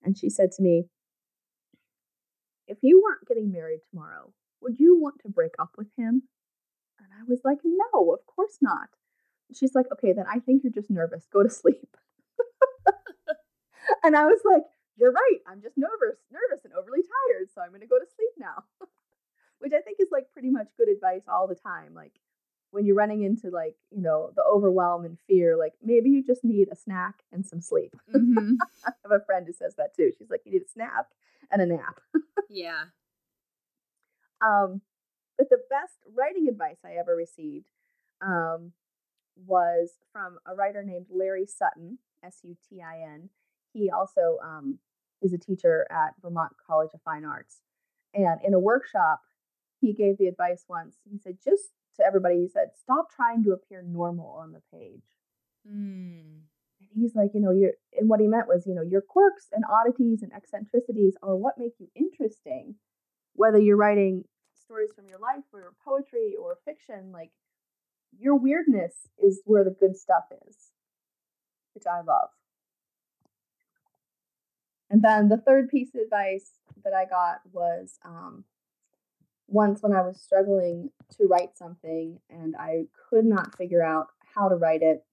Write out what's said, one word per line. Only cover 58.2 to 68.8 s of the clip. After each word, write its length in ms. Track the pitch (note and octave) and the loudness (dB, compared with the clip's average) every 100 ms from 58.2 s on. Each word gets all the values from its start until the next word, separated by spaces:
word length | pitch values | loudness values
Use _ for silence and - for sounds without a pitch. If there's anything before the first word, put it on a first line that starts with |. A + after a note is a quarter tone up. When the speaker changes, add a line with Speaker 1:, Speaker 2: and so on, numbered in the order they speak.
| G#3+ | 4
Speaker 1:
meant 200 | A3+ - | 2 2
was, 200 | F3+ F#3 | 0 0
you 80 | F3+ | -8
know, 60 | |
"Your 180 | E3 F#3+ | -2 -4
quirks 460 | - F4+ G4+ G4 _ | -2 4 4 2 _
and 120 | G#3+ A3 | -8 0
oddities 520 | G#3 A#3 A#3+ A#3 A3+ | 2 2 2 0 0
and 100 | G#3+ | -6
eccentricities 840 | - _ G3+ G#3+ B3 B3 A3 G3 F#3+ | -18 _ -16 -4 -4 -2 2 2 2
are 120 | G3 F#3+ | -6 -4
what 220 | A#3 - | -4 -6
make 160 | A#3+ _ | -10 _
you 100 | F3 - | -20 -6
interesting." 800 | F4 _ A3+ - D3+ D#3+ - G#3 _ _ _ _ _ - | -6 _ -8 -8 -14 -14 -14 -20 _ _ _ _ _ 0
Whether 220 | A3 G#3+ | 4 6
you're 180 | G#3 G3+ | 6 6
writing 480 | G#3 G#3 G3 F#3 - _ _ | 4 2 0 -2 -10 _ _
stories 380 | _ _ A3 G#3+ G#3+ | _ _ -10 -10 _
from 120 | G3 | _
your 100 | F#3 | -14
life 240 | A3+ C#4 C#4+ | -10 -10 -12
or 220 | G#3 F3+ G3 | -20 -20 _
poetry 520 | - C4+ C#4 A#3+ A3 G3 | -6 -6 -6 -6 -6 -6
or 200 | F3 F3 - | -12 -12 -14
fiction, 460 | D#4 _ G#3 F#3+ | -16 _ -20 -18
like, 200 | F3+ E3 _ _ _ _ _ _ _ _ F#3+ | -20 -20 _ _ _ _ _ _ _ _ _
your 180 | B3+ C#4+ | 0 2
weirdness 720 | C4 D#4 D#4+ G#3+ | 2 0 2 0